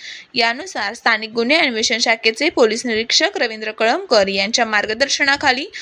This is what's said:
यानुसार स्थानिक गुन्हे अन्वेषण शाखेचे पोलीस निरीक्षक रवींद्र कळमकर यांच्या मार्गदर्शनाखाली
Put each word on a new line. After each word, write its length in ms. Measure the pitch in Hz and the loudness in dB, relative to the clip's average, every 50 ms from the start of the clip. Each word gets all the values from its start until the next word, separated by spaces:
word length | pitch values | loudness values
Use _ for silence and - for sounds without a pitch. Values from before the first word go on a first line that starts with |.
| - - - - - _ - | -18 -18 -18 -18 -18 _ -2
यानुसार 600 | 240 226 226 233 254 339 381 - 269 214 202 220 | 0 0 0 0 -2 -6 -10 -8 -6 -6 -6 -6
स्थानिक 360 | 240 - 247 226 214 220 220 | -2 0 0 0 0 -2 -4
गुन्हे 280 | 214 233 233 240 294 330 | -2 -2 0 2 2 2
अन्वेषण 400 | 339 277 233 220 226 - 240 220 | 2 2 0 0 -2 0 0 0
शाखेचे 520 | 240 254 226 226 - 226 220 - 277 320 | 2 0 0 2 2 0 0 2 0 0
पोलीस 360 | - - 262 220 214 240 - | 2 4 4 4 2 0 -2
निरीक्षक 440 | 247 226 214 226 226 - - 311 320 403 | -2 -2 -2 -2 0 0 2 2 0 0
रवींद्र 360 | 392 277 233 220 220 214 220 | 0 -2 -2 -4 -6 -10 -8
कळमकर 560 | 214 - 226 220 254 339 403 370 254 214 196 190 | -4 0 0 2 2 0 0 2 2 4 4 2
यांच्या 380 | 196 190 196 202 233 - 240 | 2 -2 -2 0 0 0 0
मार्गदर्शनाखाली 1000 | 220 214 208 202 208 214 226 269 277 - - 294 277 277 285 - 285 254 247 302 427 - - | 2 2 0 0 0 -2 -2 -2 0 0 0 0 0 0 2 2 0 0 0 -2 -8 -10 -12